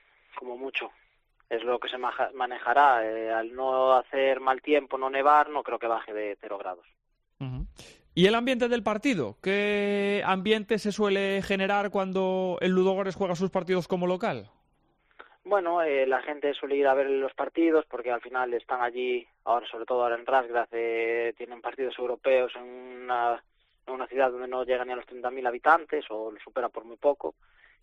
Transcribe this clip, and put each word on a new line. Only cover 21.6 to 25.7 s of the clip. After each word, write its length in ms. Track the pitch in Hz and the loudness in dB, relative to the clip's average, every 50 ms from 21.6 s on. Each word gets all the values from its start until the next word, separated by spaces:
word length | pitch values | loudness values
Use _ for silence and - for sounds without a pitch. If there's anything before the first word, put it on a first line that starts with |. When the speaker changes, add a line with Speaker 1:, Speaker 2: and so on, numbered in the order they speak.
Speaker 1:
partidos 380 | 113 117 120 139 131 120 120 - | -10 -8 -6 -4 -6 -6 -4 -4
europeos 540 | 123 123 120 113 - 135 131 127 127 120 - | -4 -4 -4 -2 2 2 4 4 2 0 -4
en 80 | 123 123 | -8 -16
una, 800 | 123 123 127 127 127 127 123 127 123 123 120 120 120 117 117 - _ _ _ _ _ _ _ _ | -16 -16 -16 -16 -16 -14 -10 -6 -2 0 0 2 2 0 -2 -6 _ _ _ _ _ _ _ _
en 80 | 127 131 | -10 -8
una 140 | 131 123 | -8 -8
ciudad 240 | - 123 135 135 127 | -4 0 0 2 2
donde 160 | 123 123 127 | 0 -2 -8
no 160 | 127 127 127 127 | -6 -4 -4 -2
llegan 240 | 123 127 123 123 | 0 0 -2 -2
ni 60 | 127 127 | -4 -8
a 20 | |
los 100 | 123 - | -10 -10
treinta 240 | - 127 123 120 123 | -12 -12 -8 -6 -6
mil 160 | 127 135 127 | -4 -4 -4
habitantes 600 | 123 120 117 - 151 | -4 -4 0 4 4